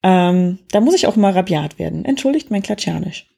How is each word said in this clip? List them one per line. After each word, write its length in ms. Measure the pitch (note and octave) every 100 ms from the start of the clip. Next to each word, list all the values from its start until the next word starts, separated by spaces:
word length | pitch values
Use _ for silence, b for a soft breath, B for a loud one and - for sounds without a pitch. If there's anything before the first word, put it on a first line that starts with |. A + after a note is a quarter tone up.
Ähm, 560 | F#3+ F#3 F3+ F3+ F3+ F#3 _
da 100 | G3+
muss 140 | A#3+
ich 120 | F4+ -
auch 100 | A3
mal 160 | G3
rabiat 460 | F#3 F#3 D#3 D3+ -
werden. 280 | E3 D#3+ A3
Entschuldigt 440 | C4+ C4+ D4+ -
mein 120 | G#3
Klatschianisch. 680 | G3 G#3 - D#3+ E3+ - _